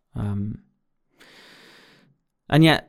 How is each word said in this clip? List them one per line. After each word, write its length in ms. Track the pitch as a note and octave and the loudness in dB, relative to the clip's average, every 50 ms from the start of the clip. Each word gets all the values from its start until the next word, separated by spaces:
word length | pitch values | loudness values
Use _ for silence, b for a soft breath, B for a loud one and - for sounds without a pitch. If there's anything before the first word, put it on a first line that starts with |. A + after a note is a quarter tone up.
| _ _ - | _ _ -12
Um, 460 | A#2 G#2 G2+ G2+ G2+ G2+ G#2+ - - _ _ _ _ _ _ _ _ _ _ B B B B B B B B B B B B B B B B B B B B B B _ _ _ _ _ - | -8 -8 -6 -6 -6 -8 -8 -10 -14 _ _ _ _ _ _ _ _ _ _ B B B B B B B B B B B B B B B B B B B B B B _ _ _ _ _ 0
and 140 | - D#3 | 2 4
yet, 240 | D#3+ D#3+ D3 - - | 4 4 2 0 -4